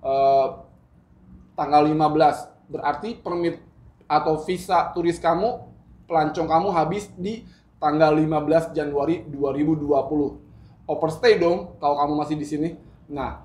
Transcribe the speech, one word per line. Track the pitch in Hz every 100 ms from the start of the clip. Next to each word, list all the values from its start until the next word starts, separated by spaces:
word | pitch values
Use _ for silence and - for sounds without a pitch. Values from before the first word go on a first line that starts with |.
eh, | 135 135 139 135 135 - - - _ _ _ _ - - - -
tanggal | 143 147 151
lima | 156 151
belas, | 156 147 147 - - -
berarti | 147 143 147 208 226
permit | 185 175 170 - - - - _ -
atau | 151 160 156
visa | 170 180 - 175 - 175
turis | 170 170
kamu, | 170 170 220 170 - - - - -
pelancong | 165 151 170 160
kamu | 160 196
habis | 175 156 202 196 -
di | 190 226 - - _ _
tanggal | 151 151 156 151
lima | 156 151
belas | 147 160 160
Januari | 151 147 143 143 175 160
dua | 139 139
ribu | 139 151 156
dua | 143 143 135
puluh. | 151 139 - - - - - -
Overstay | 151 156 - 247 202
dong | 170 185 - -
kalau | 143 143
kamu | 147 151
masih | 147 156
di | 143
sini. | 147 165 165 - - -
Nah, | 143 123 -